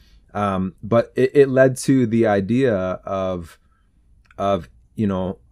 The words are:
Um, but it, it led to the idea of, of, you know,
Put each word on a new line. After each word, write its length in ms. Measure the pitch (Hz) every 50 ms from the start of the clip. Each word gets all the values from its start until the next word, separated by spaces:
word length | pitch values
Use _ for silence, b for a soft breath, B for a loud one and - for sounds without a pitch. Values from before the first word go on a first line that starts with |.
| b b b b b _ -
Um, 400 | 101 104 101 95 92 92 95 - _ -
but 280 | 98 110 117 - - _
it, 140 | - 127 131 -
it 140 | 147 139 135
led 280 | 127 131 131 135 127 -
to 280 | - - 135 131 123
the 200 | 110 113 113 113
idea 480 | 107 101 101 98 92 117 127 135 123 107
of, 840 | 92 92 92 90 - - - 98 95 95 92 92 87 82 80 - _ _ _ _ _ _ _ _ _ _ _ _ _ _ _ -
of, 320 | - 98 98 98 87 80 - _ _ _ _ _
you 120 | - 110
know, 320 | 101 95 92 92 90 95 - _ _